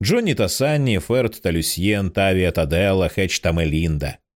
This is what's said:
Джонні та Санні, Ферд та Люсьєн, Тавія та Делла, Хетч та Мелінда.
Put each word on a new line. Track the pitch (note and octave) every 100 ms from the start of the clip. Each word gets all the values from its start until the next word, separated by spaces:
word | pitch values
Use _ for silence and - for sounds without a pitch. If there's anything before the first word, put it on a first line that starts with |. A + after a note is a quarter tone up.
Джонні | G2+ A#3 A3
та | A#2+ G#2
Санні, | - C#3 D3+ C3+ G#2+
Ферд | - B2 A2+ -
та | F#2+
Люсьєн, | E2 D#2 - F#2+ G#2 F#2+
Тавія | G2+ G2 F#2 F2+
та | E2+ D#2+
Делла, | E2 G2 F#2+ F2
Хетч | - F#2 -
та | F2+
Мелінда. | E2 D#2+ D2+ E2 D2+ C#2+ - _